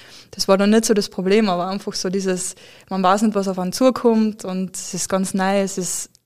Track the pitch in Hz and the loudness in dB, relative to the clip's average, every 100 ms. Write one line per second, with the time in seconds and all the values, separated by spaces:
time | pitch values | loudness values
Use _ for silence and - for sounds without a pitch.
0 | - - - - - 196 202 220 220 208 | -20 -20 -14 -6 2 4 4 4 4 2
1 | 202 - 185 208 214 175 180 196 208 - | 0 -4 2 2 2 0 -2 -6 -8 -6
2 | 190 196 190 185 - - - - - 190 | -4 -2 -2 -2 -6 -12 -20 -20 -8 0
3 | 185 202 220 202 196 180 180 - 254 240 | 2 4 2 0 -2 -2 -4 2 2 4
4 | 240 220 220 214 190 185 185 - - 180 | 2 2 2 -2 -8 -6 -6 -8 -10 -8
5 | - 190 190 190 190 202 190 190 175 - | -4 -2 -2 -2 0 0 0 -4 -6 -6
6 | - _ | -10 _